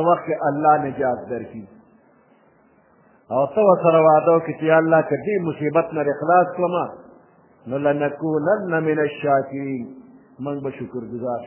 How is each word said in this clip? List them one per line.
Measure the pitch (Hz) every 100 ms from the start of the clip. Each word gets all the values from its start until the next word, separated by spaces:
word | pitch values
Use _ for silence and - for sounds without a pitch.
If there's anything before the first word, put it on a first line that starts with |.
| 165
وخت | 165 160
کې | 151 156
الله | 143 156 151 139
نجات | 131 127 120 101
درکړي. | 117 104 113 98 - _ _ _ _ _ _ _ _ _ _ _ _ _ _ _
او | 123 139
ته | 220
ورسره | 202 175 165 160 160
وعده | 156 160 165
وکړې | 160 147
چې |
یا | 156 160
الله، | 160 160
که | - 135
دې | 165 202 160
مصیبت | 139 147 160 160
نه | 156
دې | 143 135
خلاص | 156 180 175 180
کړمه، | 175 175 127 - - _ _ _ _ _ 113
نو | 139
"لنکونن | 143 143 143 147 160 156 147 214 180 160
من | 160 156
الشاکرین"، | 147 - 147 139 135 139 139 131 113 - - - _ -
موږ | 139 143
به | 135
شکرګزار | - 123 123 110 120 123 120